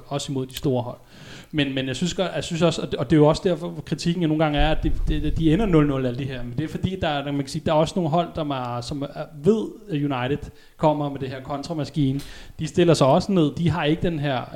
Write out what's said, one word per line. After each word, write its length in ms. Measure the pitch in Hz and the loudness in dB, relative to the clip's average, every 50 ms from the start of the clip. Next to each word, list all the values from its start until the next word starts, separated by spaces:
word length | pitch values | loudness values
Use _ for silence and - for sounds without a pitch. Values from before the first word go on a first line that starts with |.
| - | -8
også 260 | - 143 143 - - 143 | -6 -6 -6 -4 -4 -4
imod 140 | 131 131 | -4 -4
de 80 | 127 - | -6 -8
store 260 | - - 156 127 123 120 | -4 -2 0 0 0 -2
hold. 140 | 123 - - - - - - - - - - - - | -4 -8 -12 -16 -20 -20 -20 -20 -20 -20 -20 -16 -6
Men, 240 | - 151 143 139 135 | -2 0 0 0 0
men 120 | 139 135 | -2 -2
jeg 100 | 135 131 | -2 -2
synes 180 | 127 185 175 156 | -2 -2 -2 0
godt, 140 | - 190 170 170 | -2 -2 -2 -2
jeg 100 | 156 139 | -4 -6
synes 180 | - 180 160 180 | -4 -2 2 2
også, 200 | 170 - - - | 2 2 0 -4
og 80 | 151 | -4
det, 80 | 160 190 | -4 -4
og 120 | 156 - | 0 4
det 60 | 170 | 6
er 40 | 156 | 6
jo 60 | 147 | 8
også 160 | 147 160 - - | 6 6 4 2
derfor, 240 | 190 175 151 165 175 | 0 -2 -2 -4 -8
hvor 140 | 170 156 143 | -10 -10 -8
kritikken 460 | - - - - 175 170 185 175 156 | -6 -6 -2 -2 -2 0 0 0 0
nogle 160 | 156 156 160 | 2 2 2
gange 140 | 151 147 143 | 2 2 2
er, 120 | 143 156 | 2 4
at 80 | 156 - - | 2 2 2
det, 100 | 160 - - - - | 2 0 2 2 0
det, 300 | 156 151 143 151 - - | 0 0 0 0 0 2
de 140 | 165 156 151 | 4 4 4
ender 140 | 180 226 | 4 4
nul 200 | 202 175 156 151 | 4 4 4 4
nul 200 | 147 139 135 131 | 4 2 0 0
alle 120 | 127 120 120 | -2 -2 -4
de 60 | 139 | -6
her. 180 | 131 135 127 120 | -6 -6 -8 -8
Men 100 | 123 120 120 | -6 -6 -6
det 60 | 156 | -6
er 40 | 156 | -6
fordi, 300 | - - - 180 190 185 185 | -4 -4 -4 -4 -4 -2 -2
der 60 | 165 | -2
er, 160 | 147 143 139 | -2 -2 -4
man 120 | 143 143 139 | -4 -4 -4
kan 100 | 139 - | -4 -4
sige, 140 | - 160 - | -6 -6 -2
der 60 | - 160 | 2 2
er 40 | |
også 160 | 151 160 147 - | 4 2 2 0
nogle 140 | 196 175 151 | -2 0 2
hold, 180 | 143 175 170 - - | 2 0 0 0 -4
der 100 | - 160 147 143 131 123 123 120 | -6 -4 -4 -4 -4 -4 -4 -6
er, 40 | 123 | -6
som 220 | 120 - 151 143 139 | -6 -6 -6 -6 -6
er, 40 | 143 - 147 156 151 160 147 143 | -8 -8 -10 -12 -12 -12 0 2
ved, 200 | 180 220 220 208 - - - - - | 2 2 2 0 -4 -8 -14 -10 -6
at 40 | 175 147 143 143 139 | -4 -2 0 0 0
United 380 | 123 123 127 143 151 - - - - - - _ | -2 0 -2 -2 -4 -4 -10 -16 -18 -20 -20 _
kommer 340 | - - 156 151 147 147 143 | 0 2 2 2 2 -2 -4
med 100 | 139 135 | -4 -6
det 80 | 139 127 | -8 -8
her 120 | 139 135 127 | -8 -10 -8
kontramaskine. 800 | 139 147 139 139 - 170 156 143 - - 160 143 135 135 139 - - - - - - - - | -8 -8 -8 -6 -6 -6 -4 -4 -4 0 0 2 2 0 -2 -6 -8 -14 -16 -18 -18 -12 -10
De 80 | 156 | -10
stiller 280 | 151 - 185 175 170 156 | -4 0 4 4 6 6
sig 120 | - 151 | 6 6
også 260 | 131 139 175 175 - 202 | 6 6 4 4 2 2
ned. 200 | 180 160 147 - | 4 4 2 2
De 160 | - 170 170 | 0 0 0
har 140 | 147 175 156 | 0 2 2
ikke 180 | 147 156 165 - | 0 0 0 0
den 160 | 185 170 151 | -2 -2 -2
her... 220 | 143 147 135 123 123 - - | -2 -2 -2 -2 -4 -6 -6